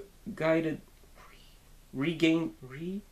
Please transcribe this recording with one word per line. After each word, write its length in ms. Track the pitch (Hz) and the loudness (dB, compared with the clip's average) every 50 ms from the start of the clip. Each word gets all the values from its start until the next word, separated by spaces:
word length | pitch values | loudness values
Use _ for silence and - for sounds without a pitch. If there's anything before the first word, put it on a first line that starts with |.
| - - - - - - - | -4 -6 -14 -16 -14 -12 -6
guided, 440 | - 156 160 160 165 160 160 151 - - - - - - - - - - - - - - - - - - - - - - - - | -2 2 2 4 4 2 0 -4 -6 -8 -16 -20 -20 -20 -20 -20 -20 -20 -20 -20 -20 -20 -20 -20 -20 -20 -20 -20 -20 -20 -12 -6
regained, 600 | 127 139 165 170 151 165 160 160 165 165 160 - - 139 | -2 -2 -2 2 4 4 4 6 4 2 -2 -6 -10 -14
re-, 400 | 127 127 143 165 180 190 202 - - | -16 -12 -10 -8 -6 -6 -8 -10 -12